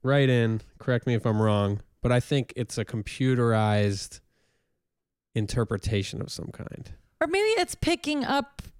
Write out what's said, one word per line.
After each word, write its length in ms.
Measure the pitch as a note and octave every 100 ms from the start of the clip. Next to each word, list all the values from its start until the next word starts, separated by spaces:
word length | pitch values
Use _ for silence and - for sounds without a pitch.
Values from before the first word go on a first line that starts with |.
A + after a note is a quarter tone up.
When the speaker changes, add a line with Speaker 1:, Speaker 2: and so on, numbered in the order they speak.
Speaker 1:
write 280 | C3 C#3+ C3+
in, 320 | B2 A2+ A2 - _
correct 280 | - B2 -
me 60 |
if 140 | A#2 A#2
I'm 160 | G#2+
wrong, 400 | A2 G#2 G2+ G#2 - _
but 100 | A#2+
I 100 | B2
think 340 | - C#3+ B2 -
it's 220 | A#2 -
a 80 | G#2
computerized 1300 | A2+ G2+ - C3 B2+ A#2 A2 G#2+ G#2 G#2 G2 - - _ _ _ _ _ _ _ _ _ _ _
interpretation 880 | A2+ G#2 B2 A2 G#2 - G#2 F#2+ -
of 80 | -
some 180 | - -
kind. 420 | - - - - - _ _
Speaker 2:
Or 60 | D4+
maybe 220 | F#4+ G#4+ A4
it's 140 | F4+
picking 500 | - - E4+ C#4+ D4
up 380 | B3 C#4 C#4 - -